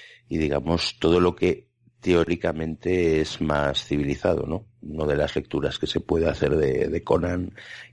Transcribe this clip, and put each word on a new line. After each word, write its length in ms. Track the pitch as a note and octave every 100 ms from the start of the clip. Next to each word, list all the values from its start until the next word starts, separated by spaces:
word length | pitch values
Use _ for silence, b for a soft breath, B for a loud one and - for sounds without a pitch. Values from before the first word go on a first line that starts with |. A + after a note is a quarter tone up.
| B B -
y, 100 | D#2+
digamos, 580 | D2+ C#2 D2 F2 - -
todo 220 | E2 F2
lo 160 | F2+ -
que 320 | F2+ - _ _ _ _
teóricamente 1200 | F2+ F2 D#2+ F2 E2+ D#2+ D#2+ D#2 F2+ F2+ E2+ D#2
es 200 | D#2 -
más 440 | D2+ D2 C#2+ C#2 -
civilizado, 580 | D2 C#2+ C#2 F#2 D#2+ -
¿no? 200 | E2 - _
Una 240 | D2+ D#2 D2+
de 100 | D2
las 200 | D2 D2+
lecturas 420 | - C#2+ C#2+ -
que 80 | -
se 140 | -
puede 280 | - E2 E2
hacer 280 | - - D#2
de, 320 | C#2 B1+ C2+
de 140 | E2
Conan 500 | - E2+ F2 F2+ F2+ B B B B